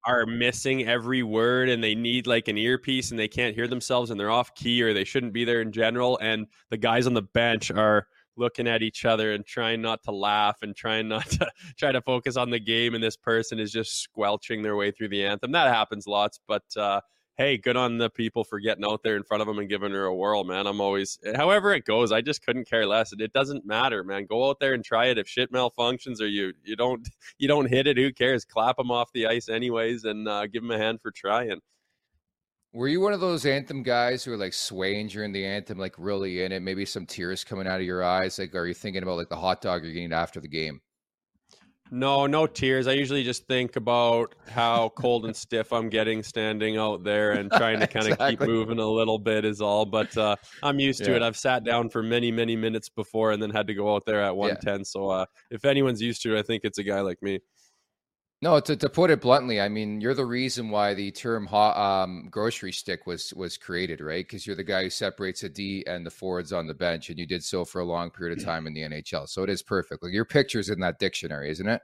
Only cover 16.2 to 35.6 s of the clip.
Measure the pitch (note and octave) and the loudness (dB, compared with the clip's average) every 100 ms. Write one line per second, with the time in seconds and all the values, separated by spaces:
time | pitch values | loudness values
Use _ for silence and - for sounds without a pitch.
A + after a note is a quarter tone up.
16.2 | G#2 - - G#2 _ A2 G#2 G2 - _ | 0 -2 -4 -4 _ -2 0 0 -4 _
17.2 | _ - C3+ B2+ B2 B2 B2 A#2 A#2 - | _ -2 0 2 0 2 0 0 -2 -2
18.2 | A2+ A#2 A2 G#2 G#2 F#2+ G2+ A2 A2+ G#2 | -4 -2 -4 -4 -2 0 0 0 0 -2
19.2 | G2+ G#2+ G#2+ G#2 G2+ G2+ G2+ G2 G2 F#2 | 0 -2 0 -4 -4 -4 -2 -2 -2 0
20.2 | G2+ G#2 F2+ F#2 G2+ G2+ G2+ G2 G2 - | 2 0 0 -2 -2 0 0 0 -2 -8
21.2 | - A#2+ D#3+ G3+ G3+ F3+ - A2 A#2 A2 | -6 0 4 4 4 0 2 2 4 2
22.2 | B2+ D3 - B2 A#2 A#2 G#2 G#2+ A2 G2+ | 0 -4 -2 -4 0 2 4 2 2 -4
23.2 | A2 C3+ C#3 C#3+ G2+ G#2+ C3 A2 F#2 G2 | -2 0 0 -2 -4 0 0 0 -4 -6
24.2 | G2+ A2 C3+ C#3 C#3 B2+ A2+ A2+ B2 A#2 | -4 0 0 2 0 0 0 2 4 2
25.2 | G2 - B2+ B2+ B2 - A#2+ B2+ - A2+ | 0 -2 0 2 0 2 0 0 -6 -4
26.2 | G#2+ G2+ F#2+ E2+ - G#2+ B2 B2 A#2 - | 0 0 -2 -6 -10 -2 0 0 -8 -18
27.2 | - - C#3 D3 C3 B2+ C3+ B2+ C3+ B2+ | -20 -4 2 2 4 2 4 4 2 2
28.2 | B2 B2+ - A2+ A2+ C3 B2 A#2+ A#2+ B2 | 2 2 -2 0 2 2 0 0 -2 0
29.2 | A2 A#2+ A2 A2+ B2 A2+ A2+ A#2+ A2 G#2+ | 0 0 -2 -2 -2 0 0 -2 -4 -4
30.2 | G#2+ G#2 G#2+ A2+ A#2 A2 A2 A2+ A2+ - | -4 -4 -4 -6 -4 -2 0 -2 -8 -8
31.2 | G2 A2 A#2+ F2+ _ _ _ _ _ _ | -2 0 0 -6 _ _ _ _ _ _
32.2 | _ _ _ _ _ A2+ C3 E3 G3 G3+ | _ _ _ _ _ -6 -2 2 2 2
33.2 | F3+ E3 C#3 C#3 C3 C#3 B2 A#2+ A#2+ B2+ | 0 0 0 0 -2 -6 0 2 2 0
34.2 | - A2+ F#2+ - - F#2+ F#2+ G#2 G#2+ G2 | -4 -6 -4 -4 -6 -2 -2 -2 -4 -6
35.2 | G#2 G2 F#2+ G2+ | -6 -4 -4 -6